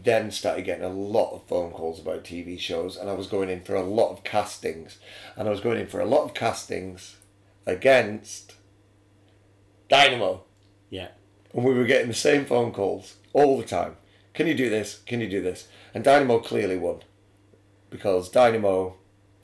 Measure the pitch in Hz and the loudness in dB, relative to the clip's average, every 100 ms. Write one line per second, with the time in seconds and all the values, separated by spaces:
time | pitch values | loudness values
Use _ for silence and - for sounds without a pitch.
0 | 98 113 107 - 95 82 92 85 90 95 | 2 2 0 -4 -4 -2 -4 -6 -6 -6
1 | 101 110 82 - - 90 85 - 80 82 | -2 0 0 -4 -6 -4 -4 -6 -8 -8
2 | 90 87 - 87 87 90 - 85 90 90 | -8 -10 -10 -12 -10 -10 -6 -6 -6 -8
3 | 98 98 92 101 95 90 87 98 92 110 | -8 -8 -4 -2 -2 -4 -4 -4 0 0
4 | 110 - - 107 - - 85 80 80 - | 0 -2 -4 -2 -2 -6 -8 -8 -14 -20
5 | - - - - 107 98 117 110 101 95 | -20 -20 -14 -6 -4 -2 -2 -2 -4 -4
6 | 95 139 - - 113 - - 90 92 92 | 0 0 0 -2 -4 -4 -8 -8 -10 -14
7 | - - _ _ _ _ - 90 131 131 | -18 -20 _ _ _ _ -6 2 6 6
8 | 104 107 - - - - _ _ _ _ | 4 -4 -12 -18 -20 -20 _ _ _ _
9 | _ _ _ _ _ _ _ _ - 139 | _ _ _ _ _ _ _ _ 4 6
10 | 139 120 92 92 - _ _ _ _ 95 | 6 4 -2 -2 -10 _ _ _ _ -14
11 | 92 - _ _ _ - 127 123 117 131 | -14 -18 _ _ _ 0 2 4 4 2
12 | 127 107 147 143 135 120 117 98 95 95 | 2 0 2 2 2 0 0 -2 -2 -4
13 | - - _ 139 143 123 113 90 85 80 | -10 -20 _ 4 4 4 -2 -4 -4 -8
14 | _ _ _ - 160 131 123 107 101 - | _ _ _ -2 0 0 0 0 -4 -10
15 | - 120 101 98 90 92 - - - 110 | -8 -6 -4 -4 -4 -6 -12 -20 -12 0
16 | 123 143 131 117 - 117 98 92 76 - | 6 6 6 2 0 -2 0 -2 -4 -6
17 | - _ _ _ _ _ _ _ _ - | -12 _ _ _ _ _ _ _ _ -6
18 | 104 92 90 127 123 113 104 92 92 90 | 0 0 2 4 4 4 0 0 -2 -8
19 | _ _ _ _ | _ _ _ _